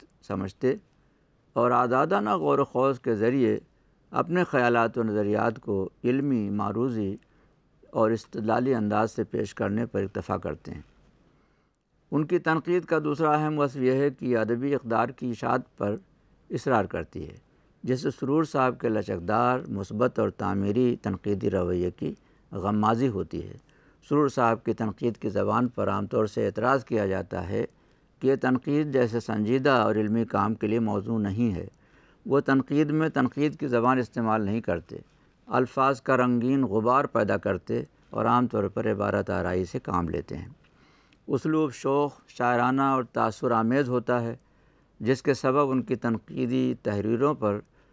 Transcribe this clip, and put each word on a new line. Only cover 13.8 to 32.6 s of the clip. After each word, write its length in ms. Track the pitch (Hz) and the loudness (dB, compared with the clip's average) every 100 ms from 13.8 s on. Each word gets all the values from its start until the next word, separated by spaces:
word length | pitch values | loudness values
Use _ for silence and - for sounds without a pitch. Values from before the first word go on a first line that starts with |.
| 127 131 | 2 2
है 140 | 143 | 2
कि 220 | 131 123 117 | 0 0 0
अदबी 380 | 110 120 139 | 2 0 0
इक़दार 380 | 139 120 113 120 | -2 0 0 0
की 180 | - 123 | -4 -6
इशात 340 | 113 120 127 123 - | -4 -2 -2 -4 -4
पर 200 | 104 107 - _ _ _ - | -4 -4 -8 _ _ _ -10
इसरार 380 | 151 - 120 92 | -6 0 2 2
करती 340 | 87 82 - | -4 -8 -10
है, 140 | - - _ _ _ _ | -14 -16 _ _ _ _
जिससे 280 | - 127 147 | -4 -2 -2
सरूर 340 | - 127 151 156 | -4 -2 0 0
साहब 320 | 143 127 120 | 0 0 0
के 120 | 117 | -2
लचकदार, 720 | 107 98 98 87 107 123 127 - | -2 -2 -4 0 2 2 0 -4
मुस्बत 500 | 104 98 107 123 120 | -6 -6 0 0 2
और 100 | 104 | -2
तामीरी 640 | - 95 98 101 107 123 120 | -2 -2 0 0 2 2 0
तनकीदी 460 | 104 95 104 101 113 | -4 -4 -4 -2 0
रवैये 420 | 95 87 90 90 | 0 0 0 -2
की 160 | - - - _ _ _ | -4 -8 -8 _ _ _
गम्माज़ी 560 | 101 95 107 107 117 131 | -6 -2 2 2 2 0
होती 300 | 95 85 82 | -2 -6 -8
है। 200 | 98 - - _ _ _ - | -10 -14 -20 _ _ _ -2
सरूर 220 | 143 143 | 2 2
साहब 320 | 135 120 113 | 2 2 2
की 120 | - | -2
तनकीद 440 | 107 110 - 120 104 | -4 -4 -4 -4 -4
की 120 | 110 | -4
ज़बान 380 | 98 101 110 123 | -2 0 0 0
पर 200 | - 101 | -2 -2
आमतौर 380 | 98 101 120 107 | -2 -2 -2 -2
से 200 | - 104 | -2 -4
एतराज़ 380 | 104 120 135 117 | -2 0 0 0
किया 220 | 113 98 | -2 0
जाता 340 | 95 90 95 | -2 -4 -6
है 240 | 87 104 - _ _ _ _ _ | -4 -4 -6 _ _ _ _ _
कि 60 | 127 | 0
यह 80 | 135 | 2
तनकीद 540 | 127 127 147 147 151 | 2 0 0 -2 0
जैसे 280 | 135 120 113 | 2 2 0
संजीदा 600 | - 107 107 131 139 127 107 | -2 -2 2 2 4 4 4
और 120 | 107 | 2
इल्मी 260 | 107 113 113 | 2 0 0
काम 260 | 104 104 110 | 0 0 0
के 120 | 107 | 0
लिए 120 | 113 | 0
मौजू 360 | 110 104 107 113 | 0 -2 -2 -2
नहीं 320 | 101 104 120 | -2 0 0
है। 160 | 87 95 - _ _ _ _ - | -2 -6 -14 _ _ _ _ -2
वो 160 | 139 | 0
तनकीद 500 | 139 135 | 2 0